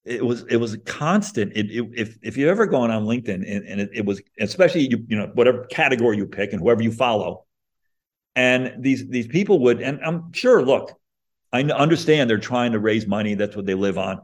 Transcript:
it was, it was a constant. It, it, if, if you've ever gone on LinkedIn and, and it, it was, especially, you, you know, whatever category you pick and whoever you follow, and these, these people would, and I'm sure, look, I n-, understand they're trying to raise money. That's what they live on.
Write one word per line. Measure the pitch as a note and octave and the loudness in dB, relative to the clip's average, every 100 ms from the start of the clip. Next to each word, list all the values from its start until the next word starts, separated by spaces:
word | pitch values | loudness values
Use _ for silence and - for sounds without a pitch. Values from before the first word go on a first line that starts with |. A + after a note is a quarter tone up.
| - | -10
it | A#2+ A#2 | -4 -2
was, | A#2+ | -2
it | - A#2 | -2 -2
was | A#2 | -2
a | G#2 | -6
constant. | - - D3+ G#3 G3+ - G2+ G#2+ | -10 -6 0 0 0 -4 -4 -2
It, | G#2 | -4
it, | A2 A#2 | -4 -6
if, | A#2 A2 - | -6 -8 -10
if | A2 A#2 | -8 0
you've | C#3+ | 2
ever | G3 G#3 | 2 2
gone | D3 A#2 | 2 0
on | A2 | 0
LinkedIn | G#2+ A#2+ A2 F#2 | -2 -2 -4 -6
and, | F#2+ G2+ G2 | -4 -6 -6
and | G2+ | -6
it, | G2+ | -6
it | A#2 G#2 | -4 -4
was, | G2 - - | -4 -8 -6
especially, | G2+ - F3+ F3 C3+ | -4 2 2 2 0
you, | A#2 A2+ | -2 -2
you | G#2+ | -4
know, | G2 | -2
whatever | - A#2+ - - | 2 4 4 -2
category | - D3 B2+ A#2+ G#2 | -2 0 2 2 0
you | F#2+ | -2
pick | - G2+ | -4 -6
and | G2+ | -2
whoever | E2+ A2+ | 2 2
you | A2+ | 2
follow, | A2+ B2+ G#2+ F2 F2 _ _ _ _ _ _ _ _ _ - | 0 0 0 -2 -8 _ _ _ _ _ _ _ _ _ 0
and | B2+ B2+ C3 A#2 | 2 2 0 -4
these, | C3 B2+ - | 0 0 -2
these | B2 A2+ | -6 -2
people | D#3 G3+ F#3 | 0 2 4
would, | B2 A#2+ | 4 2
and | C3+ C#3+ | 0 -6
I'm | D#3+ E3+ E3+ | -4 -6 -8
sure, | - B3+ A#3 | -2 4 4
look, | C3 B2+ - - _ _ _ _ _ | 6 2 0 -16 _ _ _ _ _
I | B2 | -2
n-, | D3 | 0
understand | C3 D3 E3 - D3+ B2 | 2 2 2 4 4 4
they're | G#2+ | 0
trying | - B2 A#2+ | 0 -2 0
to | A2 | 0
raise | G#2+ A2 G2+ | 0 0 0
money. | G2+ G#2+ G2+ | -2 0 -2
That's | G#2 G#2+ | -4 -4
what | G2 | -2
they | |
live | F#2+ G2 F#2 | 0 0 -2
on. | F#2+ F#2+ | -4 -8